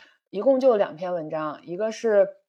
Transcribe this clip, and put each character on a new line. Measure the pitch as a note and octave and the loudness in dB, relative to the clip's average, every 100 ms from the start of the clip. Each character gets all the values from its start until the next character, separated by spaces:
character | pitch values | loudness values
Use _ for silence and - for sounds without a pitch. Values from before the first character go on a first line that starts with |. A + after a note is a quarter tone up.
| _ _ _ | _ _ _
一 | F#3+ | -2
共 | A3+ C4 | 0 4
就 | C4 G#3+ | 4 4
两 | - D#3 | 2 -4
篇 | F3+ | -6
文 | F3 D#3 | -6 -6
章， | D#3+ D#3 C#3 | -6 -6 -8
一 | - F3 | -10 -6
个 | A3 | -6
是 | G#3+ A3+ G#3 G3 - | -4 2 2 2 -2